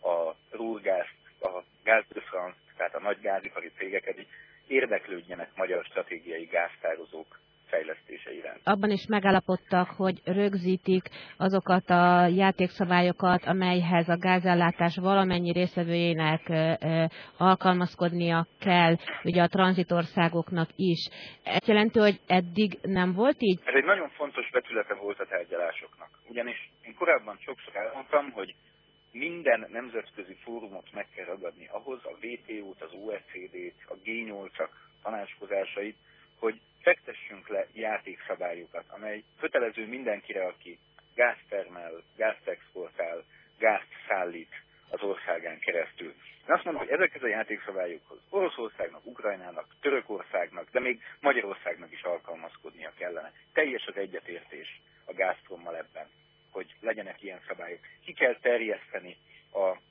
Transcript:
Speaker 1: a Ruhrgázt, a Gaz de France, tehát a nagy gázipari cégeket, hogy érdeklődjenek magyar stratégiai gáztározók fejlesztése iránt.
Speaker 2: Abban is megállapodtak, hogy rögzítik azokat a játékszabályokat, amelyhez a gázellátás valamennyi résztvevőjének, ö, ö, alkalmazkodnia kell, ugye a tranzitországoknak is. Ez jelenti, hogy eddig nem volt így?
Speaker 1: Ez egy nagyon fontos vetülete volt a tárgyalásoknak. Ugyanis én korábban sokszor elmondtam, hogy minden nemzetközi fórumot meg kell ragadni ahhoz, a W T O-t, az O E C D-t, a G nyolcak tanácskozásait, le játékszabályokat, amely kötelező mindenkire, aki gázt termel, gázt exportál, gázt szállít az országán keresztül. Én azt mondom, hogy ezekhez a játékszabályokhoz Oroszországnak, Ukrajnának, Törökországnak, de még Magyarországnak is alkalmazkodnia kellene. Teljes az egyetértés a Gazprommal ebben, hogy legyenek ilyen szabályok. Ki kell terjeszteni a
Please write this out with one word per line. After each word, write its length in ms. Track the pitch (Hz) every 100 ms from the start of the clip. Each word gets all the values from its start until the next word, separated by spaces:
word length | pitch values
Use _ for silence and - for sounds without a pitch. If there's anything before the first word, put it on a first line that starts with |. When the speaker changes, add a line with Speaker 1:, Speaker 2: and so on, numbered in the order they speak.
Speaker 1:
a 320 | 95 85 82 80 _
Ruhrgázt, 640 | 110 113 107 98 92 87 - - _
a 100 | 95 90 - _
Gaz 200 | 104 110 -
de 120 | 104
France, 360 | - 92 90 90 _ -
tehát 180 | 87
a 60 | 80
nagy 200 | 101 101
gázipari 500 | 104 95 95 90 85 -
cégeket, 360 | 95 98 -
hogy 120 | 95 101 - - _ _
érdeklődjenek 840 | 131 123 98 - 90 87 87 85
magyar 300 | - 92 90
stratégiai 600 | 80 - 87 85 85 82
gáztározók 960 | 85 87 85 - 82 82 80 80 78 - _ _ _
fejlesztése 640 | 85 78 80 _ - -
iránt. 280 | 73 85 -
Speaker 2:
Abban 260 | - 202 208
is 160 | 196 -
megállapodtak, 800 | 214 190 190 - 185 - 180 180
hogy 320 | - 190 185
rögzítik 840 | - 185 202 196 175 185 190 185 - - - -
azokat 540 | 190 190 - 185 -
a 360 | 180 175 180 175
játékszabályokat, 1160 | 180 196 190 180 - 175 180 180 175 185 180
amelyhez 640 | - 190 185 180 170 175 170
a 80 | 175
gázellátás 800 | 185 185 180 175 175 - 170 170
valamennyi 560 | 185 196 190 175 175
résztvevőjének, 960 | 170 180 - 170 170 170 160 156 160 -
ö, 240 | 165 160 165
ö, 240 | 156 165 160 - - -
alkalmazkodnia 1120 | 180 185 190 180 180 - 175 175 170 165 170 _
kell, 360 | 202 175 165 165 - -
ugye 200 | 170 175
a 60 | 175
tranzitországoknak 1200 | 190 185 185 175 175 165 - 170 170 160 180 160 -
is. 320 | 185 170 - - - -
Ez 240 | - - -
jelenti, 300 | 208 220 220
hogy 220 | 208 190 -
eddig 520 | 180 175 170 214 175
nem 300 | - 190 180
volt 240 | 180 247 302
így? 220 | 220 180
Speaker 1:
Ez 100 | -
egy 100 | 139
nagyon 240 | 147 196 147
fontos 420 | - 143 131 117
vetülete 440 | 123 - 113 104
volt 260 | 101 101 101
a 60 | 98
tárgyalásoknak. 840 | 90 87 87 85 - - _ 82 _ -
Ugyanis 420 | 117 120 117 - _
én 120 | -
korábban 420 | 113 170 147 107 98
sokszor 360 | - 131 - 98
elmondtam, 540 | - 135 - 147 139
hogy 240 | 110 95 - _ _ _ _ _
minden 540 | 117 151 170 143 117 110
nemzetközi 600 | 113 127 113 - - 95 92
fórumot 500 | - 117 110 95 -
meg 140 | 104 98
kell 100 | -
ragadni 440 | 90 95 90 - -
ahhoz, 340 | 107 117 131
a 220 | - - 113
W 100 | 117 -
T 160 | 110
O-t, 200 | 98 90
az 100 | 80
O 180 | 90 107
E 80 | 101
C 320 | - 92 90
D-t, 240 | 90 87 _ -
a 60 | 90
G 200 | 104 113
nyolcak 460 | 113 101 98 - 80 - - _
tanácskozásait, 960 | 104 110 98 - 98 98 95 - 104 - _ _ _ _ - 110 _ _ - 180 - 110 - 101 -
le 180 | 98 95
játékszabályokat, 1120 | 107 110 104 - 90 - 95 90 85 85 85 -
amely 340 | 98 107 107 - _
kötelező 460 | 160 139 117 110 110
mindenkire, 600 | 127 123 101 - 98 92
aki 320 | - 87 85 _ _ _
gázt 300 | - 120 113 _
termel, 540 | 101 87 87 85 82 - -
gázt 320 | - - -
exportál, 760 | 87 - - 82 - 85 85 - - _ _
gázt 300 | 110 104 - - -
szállít 460 | 98 90 85 80 - _ _ _
az 100 | -
országán 560 | 101 95 - 85 85 80
keresztül. 560 | - 85 80 - 82 - - - -
Én 80 |
azt 100 | 165
mondom, 180 | 180 156
hogy 100 | -
ezekhez 300 | 151 180 147
a 60 | 127
játékszabályokhoz 920 | 107 110 104 - 95 90 80 _ - _
Oroszországnak, 760 | 196 180 - 113 - 87 80 -
Ukrajnának, 600 | 120 107 98 90 82 - _
Törökországnak, 880 | 143 135 - 101 - 95 87 90 80
de 100 | 123
még 200 | 127 120 - -
Magyarországnak 720 | 143 123 101 95 90 85 82
is 100 | -
alkalmazkodnia 880 | 90 85 - 82 82 - - - 82 -
kellene. 340 | 87 82 78 _ _
Teljes 340 | - 156 120 -
az 100 | 95
egyetértés 840 | 98 92 - 85 - 73 - - _ _
a 80 | -
Gazprommal 640 | 92 92 90 _ 90 85 82
ebben, 300 | 80 80 76 _ _ _ _
hogy 240 | 98 90 -
legyenek 420 | 113 110 98 90
ilyen 180 | 98 90 -
szabályok. 320 | 90 85 87 - -
Ki 80 | -
kell 240 | - 131 120
terjeszteni 760 | 127 120 113 95 - 98 90 85 _ - _
a 240 | 98 95 92 _